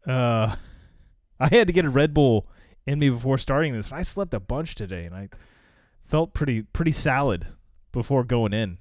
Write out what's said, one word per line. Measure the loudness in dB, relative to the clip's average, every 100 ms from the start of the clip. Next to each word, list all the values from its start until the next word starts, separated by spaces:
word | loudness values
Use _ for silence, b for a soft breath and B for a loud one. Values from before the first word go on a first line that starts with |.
| -2
Uh, | 0 2 2 0 B B B B B
<laughs> | B B _ _
I | 4
had | 6 6
to |
get | 2 2
a |
Red | 4 2
Bull | 4 4 4 0 b b b -4
in | 2
me | 2
before | 2 0 -2
starting | 0 0 0
this. | -2 -6
I | -6
slept | -6 -4 -6
a | -6
bunch | -6 -6 -6 -10
today, | -10 -10 -10
and |
I | -12 -14 -18 b b b b b b
felt | -4 -2 -2
pretty, | -4 -2 -2
pretty | -4 -2 -2
salad | 0 0 0 0 -2 -6 -16 _ -20 _
before | -8 0 0
going | 2 0 0
in. | -2 -4 -8